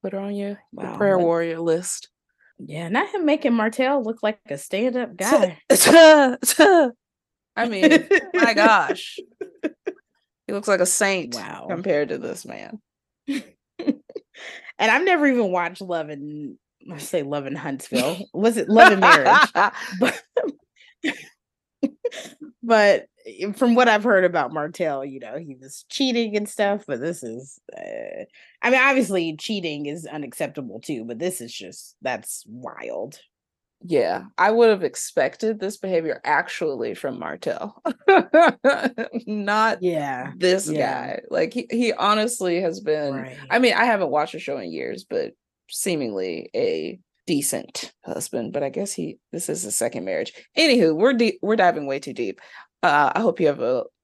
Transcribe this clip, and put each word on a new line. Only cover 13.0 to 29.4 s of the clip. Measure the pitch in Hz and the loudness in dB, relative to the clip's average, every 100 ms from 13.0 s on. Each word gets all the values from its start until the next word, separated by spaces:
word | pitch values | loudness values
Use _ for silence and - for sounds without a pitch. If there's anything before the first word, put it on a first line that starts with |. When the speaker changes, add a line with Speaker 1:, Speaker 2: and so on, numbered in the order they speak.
| _ _ - | _ _ -10
Speaker 2:
<laughs> | 277 - _ _ _ - - _ - _ - - - - - | -10 -10 _ _ _ -6 -6 _ -18 _ -20 -20 -18 -20 -2
And | 220 | 2
I've | 240 | 2
never | 370 349 294 | 4 4 4
even | 247 202 | 2 0
watched | 180 170 180 | 0 -4 -8
Love | 190 170 151 | -8 -6 -6
and, | 147 147 151 143 - _ _ - | -10 -12 -12 -14 -16 _ _ -18
I | 160 | -16
say | 147 175 | -6 -4
Love | 139 143 135 | -4 -6 -6
and | 139 | -10
Huntsville. | 143 135 - 127 127 180 196 | -8 -10 -6 -2 -2 -4 -10
Speaker 1:
<laughs> | |
Speaker 2:
Was | 170 220 220 | -2 0 0
it | - | 4
Love | 220 - | 10 10
and | 196 | 10
Marriage? | 226 311 254 254 302 | 6 6 6 6 4
Speaker 1:
<laughs> | 175 196 - - 185 | 2 0 -2 -12 -2
Speaker 2:
But, | 247 - _ - 370 - _ _ _ _ | -2 -2 _ -6 -6 -10 _ _ _ _
<laughs> | 302 - - _ _ _ _ _ 285 - 480 - - - 302 _ | -8 -8 -16 _ _ _ _ _ -6 -4 -10 -10 -18 -20 -20 _
but | 233 220 208 180 - _ - 95 196 202 | 2 4 6 4 0 _ -20 -10 -8 0
from | 254 | 2
what | 233 247 | 4 4
I've | 214 | 4
heard | 214 196 | 4 2
about | 180 170 127 | 4 0 -4
Martell, | 156 151 175 170 139 | -4 -8 -4 -4 -4
you | 139 135 | -8 -12
know, | 110 135 | -14 -14
he | 165 127 | -14 -18
was | 131 - _ | -20 -20 _
cheating | - 262 240 226 208 | -4 -2 0 -2 -4
and | 208 | -6
stuff, | - 202 202 - | -2 -2 -2 -6
but | 123 | -6
this | 147 170 | -6 -8
is, | 120 117 135 - - - | -10 -12 -16 -20 -20 -16
uh, | - 55 53 - - _ - _ | -12 -12 -12 -14 -16 _ -20 _
I | 240 | 0
mean, | 254 | 4
obviously | 269 269 202 190 165 | 4 2 2 0 -2
cheating | 156 | -6